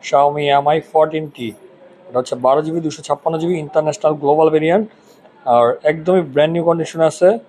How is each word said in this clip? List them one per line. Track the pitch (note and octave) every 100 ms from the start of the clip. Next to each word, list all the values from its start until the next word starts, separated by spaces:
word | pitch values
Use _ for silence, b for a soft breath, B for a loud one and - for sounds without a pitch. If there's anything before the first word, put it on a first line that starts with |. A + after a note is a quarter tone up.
Xiaomi | - D3+ C#3+ D3
এমআই | D3 C#3+ C#3+ D#3+
ফোরটিন | D#3+ D#3+ D#3 D#3 D#3
টি। | C#3+ A#2 G#2 - - - - -
এটা | B2
হচ্ছে | B2+
বারো | B2 B2+ C#3
জিবি | D#3 E3
দুশো | D#3+ C#3+
ছাপ্পান্ন | - C#3+ - D#3+
জিবি | E3
ইন্টারন্যাশনাল | F3+ D3 D#3+ D#3 D3+ D#3
গ্লোবাল | D3+ C#3+ D3+ D#3+
ভেরিয়েন্ট। | D#3 D#3+ F3+ G#3+ b b b _ _
আর | C3+ A#2+ A#2+ B2+
একদমই | D3+ D#3 D#3+ F#3
ব্র্যান্ড | D#3 C3+ D3+
নিউ | E3+
কন্ডিশন | E3 E3 D#3 E3
আছে | D#3+ - F3+ A3+